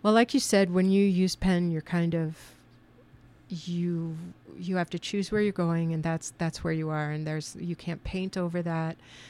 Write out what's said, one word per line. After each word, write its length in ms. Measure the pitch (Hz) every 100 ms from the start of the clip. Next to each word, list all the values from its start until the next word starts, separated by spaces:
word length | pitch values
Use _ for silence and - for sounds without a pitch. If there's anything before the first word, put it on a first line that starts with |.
Well, 120 | 208
like 200 | 220 240
you 60 | 269
said, 340 | - 202 190
when 160 | 180 185
you 160 | 196 202
use 300 | 180 185 -
pen, 360 | 190 175 175
you're 100 | 160
kind 320 | - 175 170 170
of, 200 | 160 160 - - _ - _ _ - - - - -
you, 640 | 175 165 175 175 170 165 160 175 - - 67
you 160 | 180 185
have 120 | 175
to 80 | 175
choose 320 | - 202 190
where 100 | 214
you're 100 | 208
going, 420 | 190 170 165 165
and 100 | 160
that's, 300 | 160 165 - -
that's 260 | 165 -
where 100 | 170
you 160 | 160 156
are, 220 | 156 151
and 140 | 151 156
there's, 300 | 156 151 -
you 160 | 175 170
can't 280 | - 170
paint 340 | - 185 190 190
over 240 | 175 175
that 360 | 170 165 160 - - -